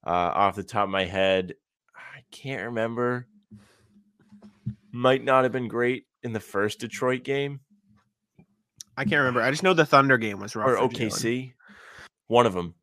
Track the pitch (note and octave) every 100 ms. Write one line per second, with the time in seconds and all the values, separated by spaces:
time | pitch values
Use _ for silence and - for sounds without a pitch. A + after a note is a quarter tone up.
0 | - F2 F2 - G2+ G2 F#2+ G#2 G2 F#2+
1 | F#2 F#2+ F#2+ F#2+ F2+ - _ _ _ -
2 | - C3+ _ - C3+ C3+ G#2+ A#2 A#2 A#2
3 | B2 B2 B2 _ _ G#2+ _ _ _ _
4 | _ _ _ - - _ - - _ A#2+
5 | B2+ C3 B2 C3 B2+ C3 A#2 A2+ A#2+ B2+
6 | _ _ B2 A2 - G2 G#2 - A#2 -
7 | B2+ B2+ B2 C#3 C#3+ C#3 _ _ _ _
8 | _ _ _ _ _ _ _ _ - -
9 | C3+ D3 C3 A#2+ A#2 D3+ F#3 F3 D3+ C#3+
10 | C#3 B2+ A2 G2 G2+ A2+ G#2+ A2+ B2+ A#2+
11 | A2+ - A2+ B2 C3 _ - - - -
12 | - _ _ A#2 A#2+ F#2 F2 -